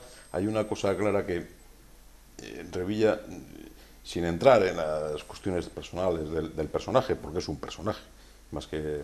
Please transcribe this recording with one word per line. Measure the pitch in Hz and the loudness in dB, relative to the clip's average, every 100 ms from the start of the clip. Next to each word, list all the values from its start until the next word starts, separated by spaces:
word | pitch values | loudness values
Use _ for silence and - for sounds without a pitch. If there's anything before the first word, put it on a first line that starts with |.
| - - - | -16 -20 -6
hay | - 101 | 0 2
una | 110 104 | 2 0
cosa | 104 101 | 0 0
clara | 90 104 101 | 2 2 2
que, | 95 87 - - - - - - - - - - | 0 -2 -4 -14 -20 -20 -20 -20 -20 -20 -20 -18
eh, | 52 55 85 | -14 -12 -8
Revilla, | 92 90 107 107 - - 90 - - - - - - | -4 -2 4 4 4 -2 -14 -14 -16 -18 -20 -20 -20
sin | - 87 | -8 -2
entrar | 85 85 127 120 92 | 0 4 8 8 6
en | 85 | 2
las | 78 76 78 76 | 0 0 -2 -6
cuestiones | - - 101 90 80 | -8 -8 -2 -2 -2
personales | - - 85 92 82 76 | -8 -10 -2 0 2 0
del, | 80 78 | -2 -2
del | 78 76 | -2 -2
personaje, | - - 117 - 80 | -2 4 2 4 -2
porque | 76 82 | -2 -4
es | - | -4
un | 73 | -6
personaje, | - - 82 - - - - - - | -8 -6 -6 -6 -12 -20 -20 -20 -10
más | 73 - | -10 -6
que, | 78 76 73 | -6 -4 -4